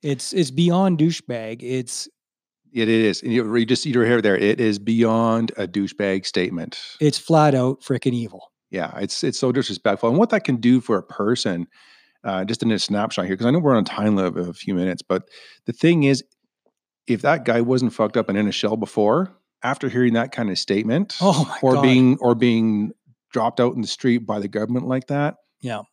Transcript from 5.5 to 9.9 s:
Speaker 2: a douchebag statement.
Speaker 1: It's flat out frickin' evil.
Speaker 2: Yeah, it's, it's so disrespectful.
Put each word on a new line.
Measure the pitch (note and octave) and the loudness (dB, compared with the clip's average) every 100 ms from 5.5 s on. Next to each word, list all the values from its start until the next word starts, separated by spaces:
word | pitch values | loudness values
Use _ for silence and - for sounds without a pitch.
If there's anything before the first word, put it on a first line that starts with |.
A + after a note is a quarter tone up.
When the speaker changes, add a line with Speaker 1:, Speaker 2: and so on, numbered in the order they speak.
| - | -6
Speaker 2:
a | F#2 | -6
douchebag | G2 G2 - G2+ F#2+ - | -4 -6 -2 -2 -2 -2
statement. | - F2+ F2 E2 - - - | -2 -2 -4 -10 -14 -18 -2
Speaker 1:
It's | D3+ - | -2 -2
flat | - D#3+ D3+ | 2 4 4
out | C3+ B2+ C3+ | 4 0 -2
frickin' | - B2+ C3+ | -4 -2 -2
evil. | A#2+ A2+ F#2 - _ _ | -2 -6 -12 -20 _ _
Speaker 2:
Yeah, | G2 D#2+ - | -8 -6 -6
it's, | G2+ - | -8 -4
it's | D3+ - | -4 -2
so | C3 | -2
disrespectful. | B2+ B2+ F#2 A2+ | 0 -4 -4 -2